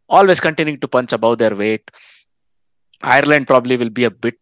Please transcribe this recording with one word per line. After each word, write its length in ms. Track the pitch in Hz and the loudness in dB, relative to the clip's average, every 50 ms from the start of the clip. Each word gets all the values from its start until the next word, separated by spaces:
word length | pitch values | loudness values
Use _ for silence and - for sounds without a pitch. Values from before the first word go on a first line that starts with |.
| _ - | _ 2
always 300 | - 180 196 190 175 160 | 4 4 6 4 2 2
continuing 400 | - 160 156 - 160 151 147 131 | 0 -4 -2 -2 -4 -4 -6 -8
to 80 | - | -8
punch 260 | - - 127 123 117 - | -2 -2 -2 -2 -2 -4
above 240 | 110 113 113 120 | -2 0 0 0
their 180 | 113 117 110 104 | 2 0 -2 -2
weight. 360 | 98 101 107 110 110 _ - _ _ _ _ _ _ _ _ _ _ _ _ _ _ _ _ _ _ _ _ _ - | -2 -4 -4 -4 -6 _ -16 _ _ _ _ _ _ _ _ _ _ _ _ _ _ _ _ _ _ _ _ _ -8
Ireland 440 | - 139 127 139 139 143 147 147 131 | -2 0 2 2 2 2 0 0 2
probably 320 | - 135 127 120 127 127 | 2 0 0 2 0 -2
will 120 | 120 120 113 | -2 -2 -4
be 160 | 107 120 123 | -4 -2 -2
a 40 | 113 | -2
bit 260 | 98 - - 117 - _ | -2 -4 -6 -6 -6 _